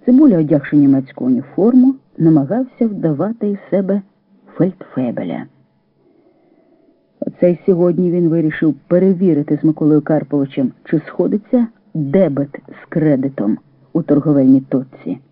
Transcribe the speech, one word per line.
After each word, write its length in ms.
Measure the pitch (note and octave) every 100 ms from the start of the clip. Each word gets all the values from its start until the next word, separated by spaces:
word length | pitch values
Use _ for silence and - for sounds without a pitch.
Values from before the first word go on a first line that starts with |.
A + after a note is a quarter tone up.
Цибуля, 340 | - B3+ D4+ F3+
одягши 380 | D3+ D3+ - D3
німецьку 480 | C#3 C3+ C3+ -
уніформу, 680 | B2+ B2 C3 - G#3 B3+ B3+ C4 _ -
намагався 680 | D#3+ D#3 C3+ G#3 B3+ _ A#3
вдавати 600 | F#3+ E3 C#3+ F#3+ A3+ G#3
із 100 | G3+ -
себе 320 | F#3 F#3+ G3+ - _ _ _ _
фельдфебеля. 920 | - F3 F3+ - - B2+ G2 F2+ C2 - _ _ _ _ _ _ _ _ _ _ _ _ _ _ _ _ _
Оце 300 | - - F3+
й 80 | F3 -
сьогодні 440 | F3 F3 E3+ F3+
він 180 | F3 E3+
вирішив 460 | E3 D#3 D3+ D#3+ C3+ _
перевірити 720 | F3 F#3+ F3+ F#3+ D3 D3+ D3+
з 20 |
Миколою 380 | D#3 D3+ D3+ D3+
Карповичем, 680 | D3 D3+ C#3+ C#3+ C#3 - B2+ -
чи 160 | - D#3+ -
сходиться 600 | - F3+ G3+ - B3 A#3 _ _
дебет 680 | E3 C#3 F#3+ F3 C#3 C#3+ - - -
з 60 | -
кредитом 720 | E3+ D#3 C3+ C3+ C3+ G2+ G#2+ _ _ _
у 100 | D#3+
торговельній 580 | E3 C#3+ D#3 C#3+ C3 C3
точці. 580 | C3+ C3 C3 - - - _